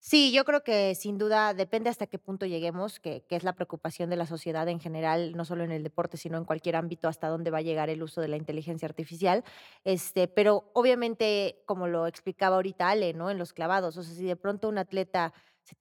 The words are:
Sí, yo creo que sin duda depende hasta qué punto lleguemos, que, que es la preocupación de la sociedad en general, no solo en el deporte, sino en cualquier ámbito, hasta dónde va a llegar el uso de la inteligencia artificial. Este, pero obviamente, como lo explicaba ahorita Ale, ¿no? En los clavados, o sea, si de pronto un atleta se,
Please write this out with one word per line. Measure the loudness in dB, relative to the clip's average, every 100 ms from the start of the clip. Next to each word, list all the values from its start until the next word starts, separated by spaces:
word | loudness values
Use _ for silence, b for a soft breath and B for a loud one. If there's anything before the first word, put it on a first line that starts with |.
Sí, | 6 6 6
yo | 4 4
creo | 2
que | 4 2 4 0
sin | -4 -2
duda | 2 4 2
depende | 0 -2 0 0
hasta | -2 -6
qué | -8
punto | -10 -6 -4
lleguemos, | -2 -4 -4 -6 -6
que, | -8 -8 -6
que | -4
es |
la | -4
preocupación | -4 -6 -6 -8 -4 -4
de | -2
la | -2
sociedad | -6 -6 -2 -2
en | -4
general, | -6 -4 0 0 -2 -6
no |
solo | -6 -4 -4
en |
el | -4
deporte, | -6 -4 -4 -4
sino | -6 -6
en | -2
cualquier | -4 0 -2
ámbito, | -2 -2 -4
hasta | -2 -4
dónde | -2 -2
va | -2
a |
llegar | -2 -2 -2
el | -4
uso | -6 -4
de | -4
la | -4
inteligencia | -4 -8 -6 -6 -6
artificial. | -8 -10 -2 2 2 B B B B
Este, | -2 -2 0 0 2
pero | 6 6 6 4
obviamente, | 2 4 4 2 0 2 2 0 -4 -6
como | -4 0
lo | 0 -2
explicaba | -4 -10 0 2 4
ahorita | 0 0 2
Ale, | 4 2
¿no? | -2 -4
En | -4
los | -6
clavados, | -4 0 2 0 -6
o |
sea, | -12 -6
si |
de | -4 -2
pronto | -2 -2 -2
un | -2
atleta | -2 -2 -2 0 -2 b b b
se, | _ -20